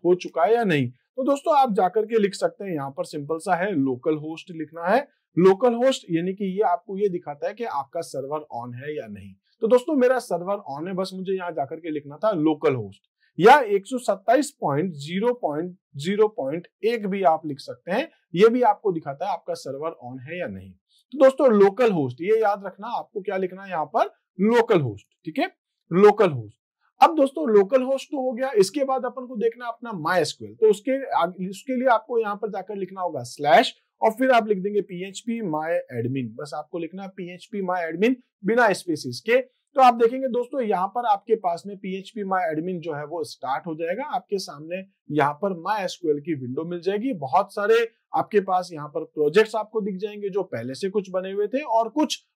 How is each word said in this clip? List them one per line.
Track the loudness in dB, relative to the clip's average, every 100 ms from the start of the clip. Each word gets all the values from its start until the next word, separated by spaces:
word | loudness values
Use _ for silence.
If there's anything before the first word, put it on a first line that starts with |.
| 2
हो | 2
चुका | 0 0
है | 2 4
या | 2
नहीं। | 2 0
तो | -6 _ -6 0
दोस्तों | 0 2 2
आप | 4
जाकर | 2 0 0 0
के | 2
लिख | 2 0
सकते | -4 -4 -8
हैं, |
यहाँ | -6 -6
पर | -8 -8
सिंपल | -8 -6 -6
सा | -2 0
है, | 0
लोकल | 0 0 -2 -2 -4
होस्ट | -4 -12 -14
लिखना | -14 -12 -6 0
है। | 0 0 _ _ 4
लोकल | 6 6 2 4
होस्ट | 2 0 -2
यानी | -4 -2
कि | -4 -4
ये | 0
आपको | 0 0 -4 -2
ये | -2
दिखाता | -2 -10 -8 -8
है |
कि | -6 -8
आपका | -6 -6 -8
सर्वर | -10 -10 -6 -8 -8 -12
on | -12 -12
है | -10 -10
या | -10
नहीं। | -14 -18 -20 _ -4
तो | 4
दोस्तों | 4 4 2
मेरा | 4 2
सर्वर | -2 -6 -4 -8 -8
on | -10 -8
है, |
बस | -6 -6
मुझे | -6 -6
यहाँ | -4 -4
जाकर | -6 -8 -8
के | -8
लिखना | -8 -10 -4
था | -2
लोकल | 2 2 2 0 0
होस्ट | -6 -14 _ _ _ 4
या | 8 8 8
एक | -2 -2
सौ | -8
सत्ताईस | -2 -2 4 2 2 -2
पॉइंट | -2 0 0 -4
ज़ीरो | -8 -2 -2 -2
पॉइंट | -4 -4 -6 -10 _ -10
ज़ीरो | -4 2 2
पॉइंट | 2 -6 -6 -8 _ -4
एक | -2 -4
भी | 0 2
आप | 2 -2
लिख | -12
सकते | -12 -16 -6
हैं, | -4 -4 _ _
ये | 4 4
भी | 6
आपको | 2 2 0
दिखाता | -4 -6 -8 -6
है |
आपका | -6 -8 -10
सर्वर | -8 -8 -8 -10 -16
on | -16
है | -14 -10
या | -10
नहीं। | -10 -16
तो | -20 _ _ _ 4
दोस्तों | 6 6 4
लोकल | 8 6 6 0
होस्ट, | 2 -2 -4
ये | 0 2
याद | 2 0 -6
रखना | -12 -10 -8
आपको | -8 -10
क्या | -6 -4
लिखना | -4 -8
है | -10
यहाँ | -6 -2
पर, | 0 -2 _ _ 0
लोकल | 4 4 4 4
होस्ट। | 2 -6 _ _ -12
ठीक | -4
है, | -6 _ _ _ -2
लोकल | 6 6 8 2
होस्ट। | 0 -10 _ _ _ _ 4
अब | 4 6
दोस्तों | 2 2 4
लोकल | 4 4 2
होस्ट | 0 -4 -4
तो | -6
हो | -6
गया, | -4 -2 2
इसके | 2 2 -2
बाद | -2 -4
अपन | -8 -12
को | -2
देखना | -2 -4 -12
है |
अपना | -12 -10
माई | -6 0 2
एसक्यूएल। | 0 -4 -12 2
तो | 4
उसके | 4 0 -2 0 0
आग-, | 0 -2 -8
उसके | -8 -6 -2
लिए | 2
आपको | 2 2 -2
यहाँ | -2 -4
पर | -6
जाकर | -8 -8 -8
लिखना | -8 -6
होगा | -6 -6 -10
स्लैश | -4 6 6 6 -2 _ -2
और | -2
फिर | 0 4
आप | 4 4
लिख | -2
देंगे | 0 -2
पीएचपी | -4 -8 -10 -12 -8 -6
माई | -4 -4 -2 -4 -4
एडमिन। | -6 -4 -4 -6 -10
बस | -12 -12
आपको | -10 -10
लिखना | -10 -10
है | -14
पीएचपी | -12 -14 -14 -12 -8
माई | -4 -2
एडमिन | -4 2 2 2 _ _ -2
बिना | 4 4
स्पेसेस | 2 -2 -6 -4 -8
के। | 0 0
तो | 0 _ _ 6
आप | 6
देखेंगे | 8 2 2 -2
दोस्तों | -2 -4 -4
यहाँ | 0 0 -2
पर | -4 0
आपके | -2 0 0
पास | 0 -4 -8
में | -12
पीएचपी | -8 -8 -10 -10
माई | -4 -2 -2
एडमिन | -4 -4 -6
जो | -6
है | -8 -8
वो | -8 -8
स्टार्ट | -10 -6 -6 -6
हो | -8
जाएगा, | -6 -6 -6
आपके | -8 -6 -8
सामने | -8 -14 -12 -12 -12 _ -6
यहाँ | 0 0 0
पर | -4 -4
माई | -4 -4
एसक्यूएल | -4 -6 -2 -2
की | -2 -6
विंडो | -6 -8 -6
मिल | -6
जाएगी, | -4 -2 -4 -6
बहुत | 0 0 0
सारे | -4 2 2 2 _ _ -4
आपके | 0 0
पास | 0 -2 -4
यहाँ | -10 -10
पर | -10 -8
प्रोजेक्ट्स | 0 2 4 2 0
आपको | -6 -6
दिख | -4 -6
जाएंगे | -8 -8 -6
जो | -6 -6
पहले | -6 -8 -6
से | -4
कुछ | -4 -4
बने | -6 -6
हुए | -4 -2
थे | -4
और | -2 0 0
कुछ | -2 -2 -4 _